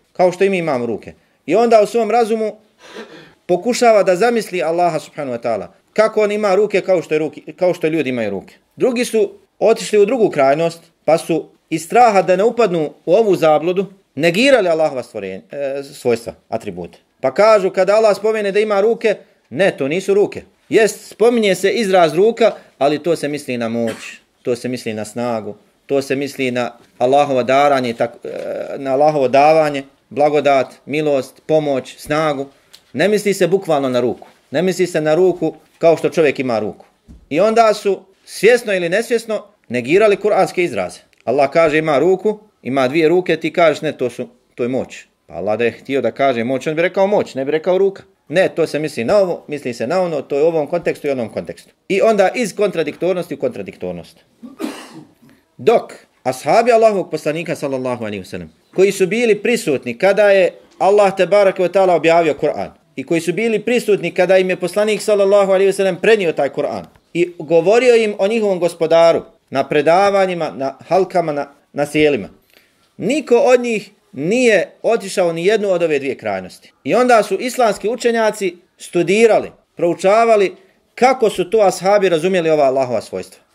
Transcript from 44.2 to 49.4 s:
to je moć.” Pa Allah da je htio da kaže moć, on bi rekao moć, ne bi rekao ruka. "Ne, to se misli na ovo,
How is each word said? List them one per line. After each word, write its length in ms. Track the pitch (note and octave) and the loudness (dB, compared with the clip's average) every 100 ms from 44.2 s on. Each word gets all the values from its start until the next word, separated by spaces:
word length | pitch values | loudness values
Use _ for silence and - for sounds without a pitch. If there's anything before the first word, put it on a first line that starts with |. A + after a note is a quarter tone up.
| A#2+ _ _ | -12 _ _
to 80 | - | -6
je 60 | B2 | -4
moć.” 360 | C3 - - - _ _ | -4 -6 -12 -20 _ _
Pa 80 | |
Allah 240 | D2+ F#2+ G#2+ | -8 -4 -2
da 60 | |
je 60 | A#2 | -2
htio 300 | - - C3+ | -4 -6 -4
da 100 | A2+ | -2
kaže 340 | A2 C#3 A#2+ | 0 0 0
moć, 220 | A#2 C3 C#3+ | -2 -4 -4
on 80 | |
bi 80 | D#3 | -2
rekao 240 | F3+ F3+ G3 | -2 0 0
moć, 280 | G#3 - | 0 -2
ne 100 | C3 | -6
bi 60 | C3+ | -4
rekao 280 | D#3 F#3 F#3 | -2 0 0
ruka. 240 | G3 G3 - _ _ | 0 -2 -12 _ _
"Ne, 200 | D#3 E3+ | -2 -2
to 180 | - D#3 | -2 -4
se 120 | D3 | -4
misli 260 | D3+ C3+ | -6 -6
na 120 | A#2 G#3 | 0 0
ovo, 280 | F#3+ E3 | 0 -2